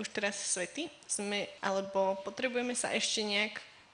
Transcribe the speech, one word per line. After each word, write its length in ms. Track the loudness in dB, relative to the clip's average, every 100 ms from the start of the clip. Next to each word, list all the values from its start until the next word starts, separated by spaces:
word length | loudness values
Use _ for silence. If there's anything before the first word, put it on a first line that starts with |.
už 80 | -4
teraz 240 | 0 0 0
svätí, 480 | -2 0 -2 -4 -6 -8 -6
sme, 400 | -2 0 0 -2 -2
alebo 560 | 0 2 2 2 4 2 -2
potrebujeme 480 | -2 0 0 0
sa 160 | 0 0
ešte 320 | 2 2 2
nejak 400 | 2 2 2 -2 -12 -20 -20